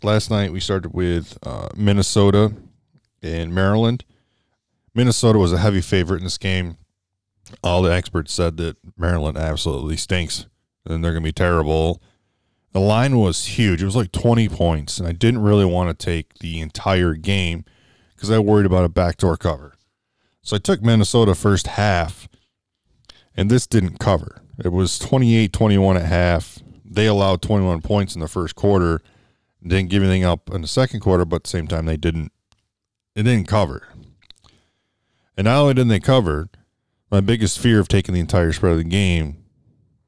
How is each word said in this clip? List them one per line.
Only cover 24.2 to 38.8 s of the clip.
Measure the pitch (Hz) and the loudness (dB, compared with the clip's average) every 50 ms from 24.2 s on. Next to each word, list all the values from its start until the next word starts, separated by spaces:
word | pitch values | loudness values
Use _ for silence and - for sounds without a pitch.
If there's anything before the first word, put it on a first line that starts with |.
| 78 - - - - _ - - | 0 -4 -14 -20 -20 _ -14 -8
It | - 90 | -6 -2
was | 87 92 95 87 - - | 0 0 0 0 -2 -6
twenty-eight | - - - 131 127 117 117 113 113 98 | -4 -2 0 2 4 4 4 4 2 2
twenty-one | - - 117 107 101 98 95 95 95 92 | 0 0 2 2 4 4 4 4 2 2
at | 85 | 0
half. | 80 90 87 90 90 87 82 - - - - - - - - - | 0 0 0 2 2 0 -2 -4 -6 -14 -20 -20 -20 -20 -20 -20
They | - 87 104 107 110 | -8 -2 0 2 2
allowed | 104 101 98 98 95 87 | 2 2 2 2 0 0
twenty-one | - - 110 101 95 90 87 82 | -2 -2 0 0 0 0 -2 -2
points | - - 104 101 98 92 - | -2 -2 0 0 0 -2 -6
in | 87 | -8
the | 78 76 | -10 -8
first | - 95 87 78 - | -6 -6 -6 -6 -6
quarter, | - - 202 202 92 90 85 82 78 - _ _ _ _ _ _ _ _ _ _ _ | -2 0 2 2 4 4 2 0 -2 -4 _ _ _ _ _ _ _ _ _ _ _
didn't | - 87 90 95 95 87 | -6 -2 -2 -2 0 0
give | 95 101 | 0 2
anything | 95 95 92 95 92 | 2 2 2 2 2
up | 90 85 85 - - | 0 -2 -2 -6 -8
in | - 92 | -10 -10
the | 82 76 | -8 -4
second | - 123 131 123 - 110 | -2 -2 -2 -2 -2 -4
quarter, | - 98 92 90 87 | 0 0 2 2 2
but | 82 85 82 | 0 -2 -6
at | - | -6
the | - | -6
same | - 90 80 78 | -6 -6 -6 -6
time, | 85 80 82 | -6 -4 -4
they | 82 80 76 | -4 -4 -2
didn't, | 73 85 80 82 78 73 - _ _ _ _ _ _ _ _ _ _ _ _ _ _ _ _ | -2 -4 -4 -4 -6 -10 -12 _ _ _ _ _ _ _ _ _ _ _ _ _ _ _ _
it | 107 107 | -2 0
didn't | 117 123 110 90 78 | 0 0 0 0 0
cover. | 101 107 98 76 65 - - - - - - - _ _ _ _ _ _ _ _ _ _ _ _ _ _ _ _ _ _ _ _ _ _ _ _ _ | 0 0 0 0 -4 -8 -14 -18 -20 -20 -20 -20 _ _ _ _ _ _ _ _ _ _ _ _ _ _ _ _ _ _ _ _ _ _ _ _ _
And | - 95 | -2 0
not | 110 123 143 | 2 4 4
only | 147 143 135 | 4 4 4
didn't | 127 127 120 | 4 4 4
they | 110 95 | 2 2
cover, | - - 135 131 107 85 76 73 82 - - _ _ _ _ _ _ _ _ _ _ _ | 2 2 4 4 4 2 -2 -4 -6 -8 -14 _ _ _ _ _ _ _ _ _ _ _
my | 101 98 | 0 2
biggest | 98 95 113 113 110 95 - - | 2 2 2 0 0 -2 -2 0
fear | - 120 113 107 | 2 4 4 4
of | 95 - | 4 4
taking | - 98 92 - 92 | 2 0 0 0 -2
the | 90 | -2
entire | 85 76 - 90 87 82 80 | -2 0 0 2 2 2 0
spread | - - 92 | 0 0 0
of | 85 | 2
the | 82 | 0